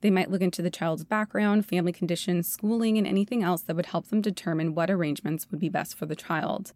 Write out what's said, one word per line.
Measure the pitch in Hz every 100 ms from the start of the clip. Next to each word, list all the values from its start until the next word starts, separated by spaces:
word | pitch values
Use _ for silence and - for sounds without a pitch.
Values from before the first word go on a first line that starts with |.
They | 208
might | 185 -
look | 185
into | 185 -
the | 170
child's | - 165 160
background, | 160 214 214 202 208 208
family | 202 180 175
conditions, | 170 175 170 - 175 170
schooling, | - 208 226 226 214
and | 196
anything | 196 202 240
else | 180 170
that | - 165
would | 175
help | 170 -
them | 214
determine | 208 180 165 160 160
what | 156 165
arrangements | 190 151 139 151 156 -
would | 151
be | 160
best | - - -
for |
the | 156
child. | 156 - 160 - - -